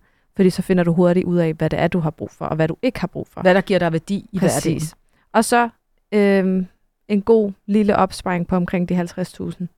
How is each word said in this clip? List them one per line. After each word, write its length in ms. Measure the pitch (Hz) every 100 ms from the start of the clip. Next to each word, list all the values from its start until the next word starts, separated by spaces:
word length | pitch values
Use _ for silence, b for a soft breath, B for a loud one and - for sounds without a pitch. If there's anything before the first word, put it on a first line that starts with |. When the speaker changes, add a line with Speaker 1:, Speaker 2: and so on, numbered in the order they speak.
| _ _ _ -
Speaker 1:
fordi 140 | 185
så 120 | 180
finder 220 | - 185
du 80 | 170
hurtigt 340 | 170 175 180 180
ud 100 | 175
af, 180 | 160
hvad 160 | 160 160
det 80 | 156
er, 100 | 170
du 100 | 180
har 100 | 160
brug 200 | - -
for, 140 | -
og 120 | - 160
hvad 120 | 160
du 80 | -
ikke 180 | 254 -
har 60 | -
brug 200 | - -
for. 100 | -
Speaker 2:
Hvad 140 | 185
der 60 | 190
giver 180 | 190 185
dig 140 | 170
værdi 360 | 160 - 202 -
i 60 | 185
hverdagen. 380 | 175 143 165 160
Speaker 1:
Præcis. 160 | 156 - _ _ _
Og 120 | 220
så, 240 | 226 240 240 - _ _ _
øhm, 540 | 214 202 196 185 185 185 _ _ _ -
en 140 | 208
god 300 | 196 226 202 - -
lille 300 | 208 208 190
opsparing 500 | 190 - 190 175 175
på 100 | 185
omkring 320 | 175 180 175
de 60 |
halvtreds 380 | 180 170 - 180
tusind. 360 | - 175 170 180